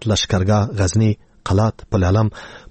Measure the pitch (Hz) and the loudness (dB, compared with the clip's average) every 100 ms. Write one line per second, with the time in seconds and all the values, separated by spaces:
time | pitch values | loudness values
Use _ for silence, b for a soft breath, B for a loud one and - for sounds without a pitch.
0 | 110 101 - 101 92 107 98 110 95 110 | 0 -2 0 0 2 0 0 -2 0 2
1 | 110 104 b b - 98 110 - - 107 | 2 0 b b -2 0 0 -2 -4 0
2 | 90 101 110 B B B B | 2 2 0 B B B B